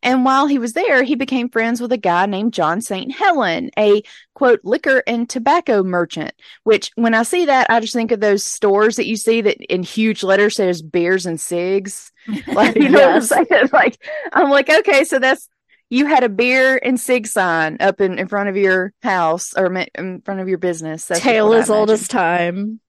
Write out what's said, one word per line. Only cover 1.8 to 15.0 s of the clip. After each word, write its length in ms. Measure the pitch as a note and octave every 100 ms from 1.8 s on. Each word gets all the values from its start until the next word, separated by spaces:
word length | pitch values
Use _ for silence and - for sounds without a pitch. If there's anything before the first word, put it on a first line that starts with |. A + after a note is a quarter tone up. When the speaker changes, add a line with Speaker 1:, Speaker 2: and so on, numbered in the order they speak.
| A#3+
Speaker 1:
a 60 | A#3+
guy 260 | F#3+ F3
named 300 | G3 F#3+ A3
John 260 | A3+ D#3 F3
Saint 320 | A3+ F#3+ -
Helen, 580 | C4+ G4+ E4 G3+ E3 F3 -
a, 240 | G#3+ G#3 - - _
quote, 280 | - C4 A3+
liquor 380 | - C4 D4+ C4 -
and 220 | A#3 A#3
tobacco 540 | C4 A#3 E4 E4 G#3+
merchant, 500 | F#3 F3+ E3+ - D3+ - - -
which 260 | - A3+ -
when 180 | - A#3
I 100 | A3+
see 200 | A#3 F4+
that, 220 | E4 C4 A#3+
I 120 | A3+
just 120 | A3
think 200 | A#3+ A3+
of 80 | A3
those 240 | G#3 G3+
stores 520 | - - G#3 G3 G#3+ A#3
that 100 | -
you 100 | G#3+
see 260 | - A3+
that 180 | G#3 - -
in 120 | F#3
huge 400 | F3 - A3 G#3+
letters 340 | F#3+ F#3+ G3+ -
says 240 | F#3+ F3
beers 460 | D#3 F3+ E3+ F#3+ F3
and 120 | E3
cigs. 760 | - F3 F3+ G3 G3 - - _ -
Speaker 2:
<laughs> 200 | G#3+ -
Speaker 1:
Like, 300 | A#3 - A3
you 120 | C#4+
know 100 | F4
Speaker 3:
Yes. 300 | C5+ - A3
Speaker 1:
what 100 | C#4+
I'm 40 | E4
saying? 220 | D4+ B3+
<laughs> 20 |
Like, 280 | D4+ G3 - - D5+ A#4
I'm 160 | - D4
like, 220 | C#4 C4+
"Okay, 320 | D#4 G#4+ C#4